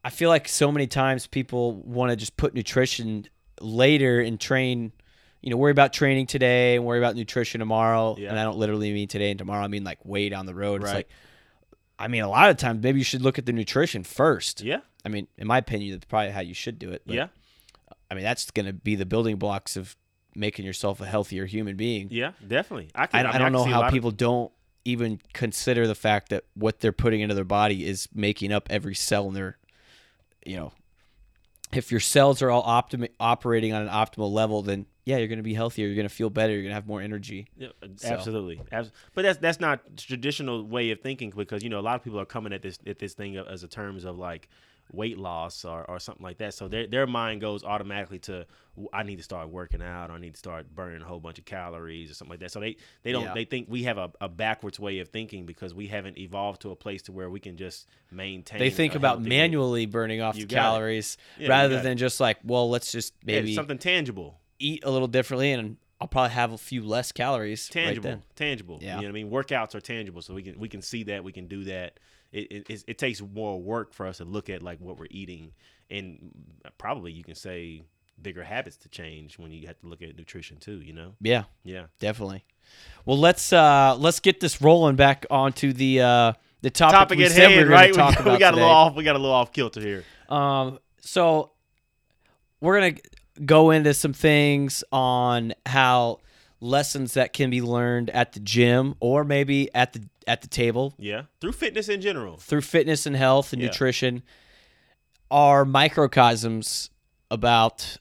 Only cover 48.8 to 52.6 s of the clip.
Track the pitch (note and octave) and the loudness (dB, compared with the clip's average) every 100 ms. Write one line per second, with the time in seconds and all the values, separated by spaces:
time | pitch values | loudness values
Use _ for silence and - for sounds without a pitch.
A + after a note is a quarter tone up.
48.8 | G#2 G2 G#2 F#2+ - F2+ D#2+ F2+ F2 E2 | -12 -10 -10 -14 -16 -14 -14 -16 -10 -10
49.8 | F2 F2 E2+ E2+ E2+ D#2 F#2 E2 D2+ D#2+ | -10 -14 -16 -16 -20 -20 -16 -16 -16 -16
50.8 | F2+ E2 E2 F2 D#2+ E2 - F#2+ F2 E2+ | -16 -16 -16 -16 -18 -20 -18 -14 -14 -16
51.8 | E2 E2 D#2+ D2 C#2 E2+ F2+ A2 | -16 -18 -18 -20 -20 -20 -18 -12